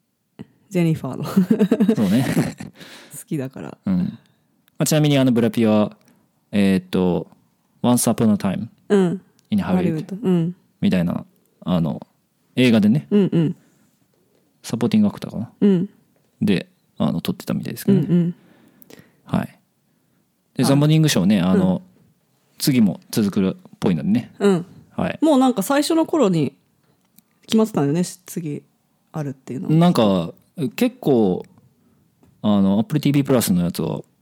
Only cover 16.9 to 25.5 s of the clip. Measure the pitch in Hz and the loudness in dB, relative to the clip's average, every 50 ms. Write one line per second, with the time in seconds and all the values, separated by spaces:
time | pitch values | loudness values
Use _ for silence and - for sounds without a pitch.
16.9 | _ - - - - 170 - - 180 - - - - - - - - - - - | _ -4 -4 -4 -4 -4 -6 -6 -8 -8 -6 -6 -6 -6 -6 -10 -12 -4 0 2
17.9 | 196 - 147 - 170 175 165 175 175 - _ _ _ _ _ _ _ _ _ - | 2 2 2 2 0 0 0 -2 -4 -10 _ _ _ _ _ _ _ _ _ -20
18.9 | - - - _ _ _ _ - - - - - - _ _ _ _ _ _ _ | -20 -20 -20 _ _ _ _ -6 -4 -4 -4 -6 -12 _ _ _ _ _ _ _
19.9 | _ _ _ _ _ _ _ _ _ _ _ _ _ - 131 143 139 143 147 151 | _ _ _ _ _ _ _ _ _ _ _ _ _ -2 0 2 2 2 4 4
20.9 | 156 160 156 147 - 101 85 98 107 95 85 92 95 98 92 92 90 - - _ | 4 4 2 2 2 2 2 2 2 2 2 2 2 2 2 2 0 -2 -6 _
21.9 | _ _ _ _ _ _ _ _ _ _ _ _ _ - - 143 127 123 110 92 | _ _ _ _ _ _ _ _ _ _ _ _ _ -6 -2 0 2 2 2 2
22.9 | - - - _ - 120 104 98 87 104 95 92 - - - - _ - - 104 | 0 -4 -10 _ -4 -2 -2 -2 0 0 -2 -2 -2 -6 -12 -20 _ -6 -2 -2
23.9 | 87 76 - 92 104 123 - - - - 196 202 190 165 175 - - - - _ | -2 -2 -2 -2 -2 -2 -4 -6 -6 -2 0 0 0 0 -2 -8 -16 -20 -20 _
24.9 | _ - - - - - 294 320 294 254 269 254 | _ -6 -4 -4 -4 -2 0 2 2 4 2 2